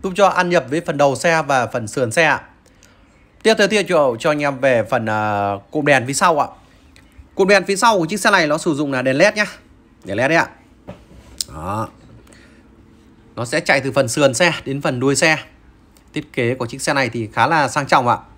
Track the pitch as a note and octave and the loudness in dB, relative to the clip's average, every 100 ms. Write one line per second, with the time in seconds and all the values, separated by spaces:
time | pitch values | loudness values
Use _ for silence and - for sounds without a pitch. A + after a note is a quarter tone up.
0 | F#3+ F#3 F#3+ E3+ F3+ F3 A#2+ D3+ E3+ D3 | -6 2 2 4 2 0 0 -6 -4 0
1 | C#3+ B2+ F3 E3 D3 C3+ A#2 B2+ G#2+ - | 0 2 0 0 2 0 0 -4 -6 -4
2 | A#2+ C#3 D#3 C3 - _ _ _ _ _ | -2 2 2 0 -4 _ _ _ _ _
3 | _ _ _ _ G#3+ A3 G3+ G#3 F3 F3 | _ _ _ _ 0 2 2 2 0 2
4 | C#3 A2+ E3 D3 D3 C3+ C3+ A#2+ G#2+ B2+ | 2 0 -2 0 -2 0 2 2 0 -2
5 | A2+ G#2+ G#2+ G#2 G2+ G2+ _ D3+ D3 C3+ | -2 -2 -2 -2 -2 -4 _ -4 2 2
6 | B2 C#3 F#3 D#3 C3 - _ _ _ - | 0 0 0 2 -2 -6 _ _ _ -20
7 | _ - - - F#3+ G3+ F3+ G3 A#3+ G#3+ | _ -20 -20 -2 2 2 2 2 2 2
8 | D#3+ G#3 A3 G3 D#3 - - C#3+ D3 C3+ | 0 0 2 2 2 0 -2 -2 -2 0
9 | D#3+ D3 G3+ G#3 G3+ - _ _ _ _ | 0 4 2 2 -4 -6 _ _ _ _
10 | F#2 G2 C3+ E3 - - _ _ - - | -8 -2 0 0 0 -8 _ _ -20 -20
11 | - - - - - D2+ E2 G#2 G#2+ - | -20 -20 -20 -14 -14 -10 -8 -6 -8 -12
12 | - - - - - - _ _ - _ | -20 -20 -20 -20 -20 -20 _ _ -20 _
13 | _ _ - - B2 D3+ E3+ C#3 C3 C3+ | _ _ -20 -12 -6 -4 0 0 0 -2
14 | B2+ D3+ C#3 A#2+ F3 D#3+ - C#3 D3 B2+ | -2 2 2 2 0 0 -6 -6 -4 -2
15 | C3+ C#3 D#3+ D#3 - _ - _ _ _ | 0 2 2 0 -4 _ -20 _ _ _
16 | _ - - - A#2+ B2+ A#2 C3+ - C#3+ | _ -12 -10 -4 -2 -2 -6 -6 -2 -2
17 | B2 A#2+ G#2+ B2 A#2+ D#3+ C3+ D3+ C3+ D#3 | -2 -4 -6 0 2 2 0 -2 2 2
18 | A#2+ A2+ - | 2 -2 -4